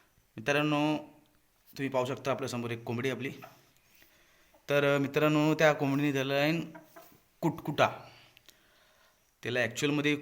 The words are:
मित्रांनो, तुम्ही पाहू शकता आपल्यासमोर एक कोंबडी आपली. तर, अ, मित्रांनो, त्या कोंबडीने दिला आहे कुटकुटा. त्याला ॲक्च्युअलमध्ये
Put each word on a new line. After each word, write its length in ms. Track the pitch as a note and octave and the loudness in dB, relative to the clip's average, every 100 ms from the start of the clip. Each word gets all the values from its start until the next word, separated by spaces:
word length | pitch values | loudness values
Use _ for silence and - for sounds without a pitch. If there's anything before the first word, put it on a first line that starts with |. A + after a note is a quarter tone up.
| _ _ _ A#2 | _ _ _ -6
मित्रांनो, 600 | B2+ C#3+ D3+ D3 D3+ D3+ - - _ _ _ _ _ - | -2 0 2 0 0 -2 -6 -20 _ _ _ _ _ -8
तुम्ही 120 | C3+ | -2
पाहू 160 | C3 | -2
शकता 260 | B2+ B2+ C#3 | -2 -4 -4
आपल्यासमोर 400 | C3+ B2 A#2+ A#2 | -4 -4 -6 -6
एक 120 | A2+ | -6
कोंबडी 260 | B2 A#2 C3 | -6 -4 -2
आपली. 220 | A#2 C3+ - - - _ _ _ _ - _ _ _ _ _ - | -4 -8 -10 -18 -20 _ _ _ _ -20 _ _ _ _ _ 0
तर, 260 | C#3+ C#3+ | 2 4
अ, 20 | C#3+ | 2
मित्रांनो, 560 | C#3 D3+ D3+ D3+ D#3 | 2 2 4 4 2
त्या 200 | D#3 D#3 | 4 4
कोंबडीने 380 | D3 C#3 C#3 D3 | 4 0 0 0
दिला 220 | C3+ C3+ | 0 0
आहे 280 | C#3 D3+ E3 - - - - - - _ _ | 0 0 0 -6 -14 -20 -20 -20 -20 _ _
कुटकुटा. 480 | E3 E3 - C3+ G#2 - - - - _ - _ _ _ _ _ _ _ _ _ | -4 -2 -2 2 2 0 -16 -20 -20 _ -20 _ _ _ _ _ _ _ _ _
त्याला 160 | A2+ B2 | -4 -2
ॲक्च्युअलमध्ये 580 | A2+ A#2 D3 D3 D3 D3 | -2 -2 0 2 2 0